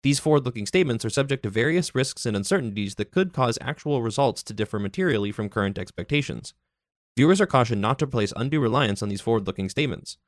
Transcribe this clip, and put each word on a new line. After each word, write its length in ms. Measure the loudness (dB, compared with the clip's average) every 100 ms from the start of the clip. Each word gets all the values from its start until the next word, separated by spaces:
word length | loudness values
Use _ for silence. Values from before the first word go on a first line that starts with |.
These 160 | 2 2
forward-looking 480 | 4 2 2 -6 0
statements 360 | 2 2 0
are 60 | 0
subject 320 | -2 0 -2
to 60 | -2
various 460 | 0 2 2 0 -2
risks 320 | -2 -2 -2
and 100 | -2
uncertainties 580 | 0 0 0 -4 -6 -4
that 160 | -2
could 220 | 0 0
cause 240 | 0 0 0
actual 440 | -6 -8 -2 -2
results 400 | -2 2 0 0
to 100 | -10
differ 240 | -6 -4 -2
materially 540 | -4 -2 0 2 0
from 180 | -4 -4
current 300 | 0 -2 -2
expectations. 720 | -8 -10 -2 -2 -2 -8 -12 _ _ _ _ _ _ 4
Viewers 240 | 6 6
are 60 | 4
cautioned 340 | 4 2 2
not 160 | 0 0
to 80 | 0
place 240 | 0 0 -2
undue 240 | -2 0
reliance 420 | 2 2 0 0
on 80 | -4
these 120 | -4
forward-looking 480 | 0 0 0 -4 -4
statements. 500 | -2 -2 -4 -12 -18